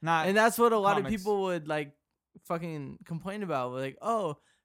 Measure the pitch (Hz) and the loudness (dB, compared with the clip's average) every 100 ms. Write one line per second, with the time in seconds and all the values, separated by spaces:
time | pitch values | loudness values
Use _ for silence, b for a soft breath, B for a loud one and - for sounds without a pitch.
0 | 160 165 165 208 226 226 233 220 196 202 | 0 0 2 4 4 4 4 6 4 2
1 | 180 214 190 202 190 175 151 151 143 - | 0 -2 0 0 2 -2 -2 -4 -4 -10
2 | _ _ _ - - 170 170 156 135 139 | _ _ _ -20 -8 -6 -6 -8 -10 -14
3 | - 165 196 208 190 143 127 127 135 - | -10 -8 -8 -8 -4 -2 -2 -4 -6 -6
4 | 214 226 175 147 _ _ | -4 -2 -2 -6 _ _